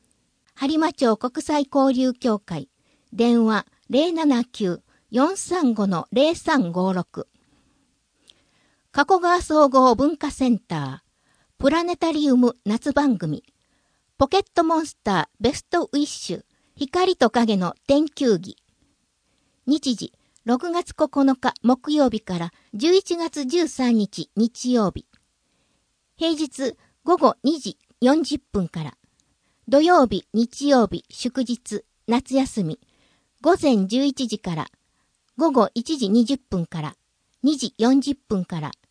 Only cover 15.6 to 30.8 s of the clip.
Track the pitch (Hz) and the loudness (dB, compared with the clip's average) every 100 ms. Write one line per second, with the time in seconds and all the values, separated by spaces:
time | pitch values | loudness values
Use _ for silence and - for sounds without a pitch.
15.6 | - 349 302 285 294 - - 175 - _ | -4 -4 -2 -2 -4 -6 -10 -12 -12 _
16.6 | _ - 277 359 370 359 240 240 226 202 | _ -12 -4 0 0 2 2 2 0 0
17.6 | 175 - - 277 302 - 269 185 185 - | -2 -6 0 0 0 -2 0 0 -2 -20
18.6 | _ _ _ _ _ _ _ _ _ _ | _ _ _ _ _ _ _ _ _ _
19.6 | - 302 269 214 - _ _ _ 226 247 | -2 -2 -2 -6 -8 _ _ _ -4 -2
20.6 | 349 339 - - 302 285 269 262 262 - | -2 -4 -4 -4 -2 2 2 2 -4 -2
21.6 | 226 254 - 302 262 220 - 180 170 _ | 0 0 0 2 2 0 -6 -8 -8 _
22.6 | _ 208 302 370 - 339 330 294 262 349 | _ -4 2 2 2 -6 -6 -6 -4 -2
23.6 | 320 - 247 226 202 - - - 226 - | -2 -2 0 2 0 -6 -8 -2 -2 -2
24.6 | 247 247 196 - - _ _ _ _ _ | -2 0 0 -4 -16 _ _ _ _ _
25.6 | _ _ _ _ _ - 330 302 311 - | _ _ _ _ _ -4 -2 -2 -4 -6
26.6 | 269 - _ _ - 349 277 - 254 320 | -8 -8 _ _ -2 2 2 2 -2 -2
27.6 | 214 - _ - 247 311 302 285 _ 202 | -6 -14 _ 0 2 2 0 -6 _ -6
28.6 | 175 170 147 - _ _ _ _ _ _ | -6 -8 -12 -14 _ _ _ _ _ _
29.6 | - 269 320 359 254 190 - 208 233 - | 0 2 6 6 4 0 -4 -2 -2 -2
30.6 | 285 269 | 2 4